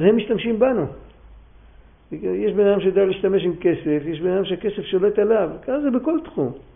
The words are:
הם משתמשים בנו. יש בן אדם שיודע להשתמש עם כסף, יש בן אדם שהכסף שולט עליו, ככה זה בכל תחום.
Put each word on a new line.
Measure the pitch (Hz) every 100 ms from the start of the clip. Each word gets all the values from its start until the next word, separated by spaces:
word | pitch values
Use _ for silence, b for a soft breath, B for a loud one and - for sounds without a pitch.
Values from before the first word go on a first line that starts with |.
הם | 175 226
משתמשים | - 214 233 220
בנו. | - 220 139 - - - - - - - b b b _ -
יש | 156 185 185 208
בן | 185 202
אדם | 202
שיודע | 190 185
להשתמש | 190 185 - 190
עם | 180 165
כסף, | 175 156 156 151
יש | 147 156
בן | 180
אדם | 190
שהכסף | 190 180 214 208
שולט | - 185 202 208
עליו, | 208 226 165 160
ככה | - 269
זה | 285
בכל | 240 302 320
תחום. | - - 131 - -